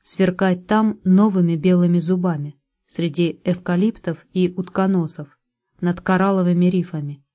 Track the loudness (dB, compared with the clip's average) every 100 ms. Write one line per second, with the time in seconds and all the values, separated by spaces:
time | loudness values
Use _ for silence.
0 | -12 -2 0 2 0 -2 0 0 0 -2
1 | 2 4 4 2 0 2 2 4 4 2
2 | 0 -2 -2 -4 -8 -12 _ _ _ -6
3 | -6 -2 -2 -2 -4 -4 -2 0 0 -2
4 | -10 -10 _ -2 -2 -2 -6 -2 0 0
5 | -2 -8 -16 _ _ _ _ _ -4 -4
6 | -2 0 2 2 2 2 2 0 -4 -8
7 | -10 -12 _